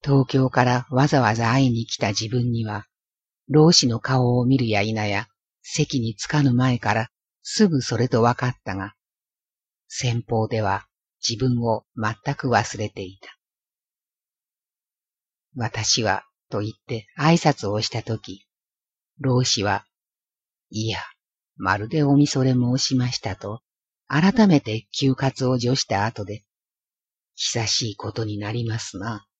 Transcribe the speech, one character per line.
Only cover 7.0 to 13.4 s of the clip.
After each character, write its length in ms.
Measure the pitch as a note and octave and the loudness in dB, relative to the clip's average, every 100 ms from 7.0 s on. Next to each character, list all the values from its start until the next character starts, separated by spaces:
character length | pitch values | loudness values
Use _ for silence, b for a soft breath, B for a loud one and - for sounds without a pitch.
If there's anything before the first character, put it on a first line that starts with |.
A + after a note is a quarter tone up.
| A2 _ _ _ | -4 _ _ _
す 240 | - - G#3 | -12 2 2
ぐ 140 | D3 | 2
そ 160 | - A#2+ | -2 -2
れ 100 | C3 | 0
と 140 | A#2+ | 4
分 180 | A#2 B2 | 2 2
か 100 | B2+ | -4
っ 60 | - | -4
た 120 | - F#2+ | -8 -8
が、 180 | F#2+ _ _ _ _ _ _ _ _ _ _ | -8 _ _ _ _ _ _ _ _ _ _
先 340 | - B2 A#2 | -6 -2 -2
方 260 | - A2+ A2 | -2 -2 0
で 140 | A2 | 0
は 240 | G#2 G2 - _ _ _ - | -2 -2 -6 _ _ _ -8
自 120 | A2+ | -2
分 220 | B2+ A#2+ | 0 0
を 220 | A#2 G#2+ _ - | 0 -2 _ -6
全 400 | G#2+ A2 - C#3+ | -6 -4 -8 -6
く 140 | C3+ | 0
忘 280 | A2+ G#2 - | 0 0 -6
れ 120 | G#2+ | -8
て 140 | - | -8
い 140 | F#2 - | -14 -14
た。 180 | - - | -20 -20